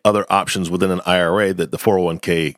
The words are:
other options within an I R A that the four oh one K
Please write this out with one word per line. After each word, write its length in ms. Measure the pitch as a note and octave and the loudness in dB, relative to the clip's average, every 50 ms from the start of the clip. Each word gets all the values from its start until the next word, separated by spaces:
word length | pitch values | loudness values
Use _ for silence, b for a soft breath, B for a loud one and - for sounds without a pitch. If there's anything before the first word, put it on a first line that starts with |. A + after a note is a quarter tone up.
| - | 2
other 220 | G#2+ G#2 G#2 G2 - | 2 2 2 2 0
options 400 | F#2+ G2 F#2 - - G2+ F2+ E2 | 0 0 0 0 -4 -4 -4 -2
within 200 | F2 F2+ F#2+ F#2+ | -2 0 0 0
an 100 | F#2 F2+ - | -2 -2 -2
I 140 | F2+ F2+ F2+ | 0 2 2
R 200 | F2 E2+ F2 G#2 | 2 2 2 2
A 120 | G#2 F#2+ F#2+ | 0 0 0
that 180 | F2 E2+ D#2 | -2 -4 -6
the 80 | - D#2+ | -6 -4
four 200 | - A2+ G2+ F#2 | 0 2 2 2
oh 40 | F2+ | 2
one 160 | F2 E2 D#2+ | 0 -2 -4
K 380 | - - F2 E2 E2 D2 - | -4 -2 -2 0 -2 -2 -6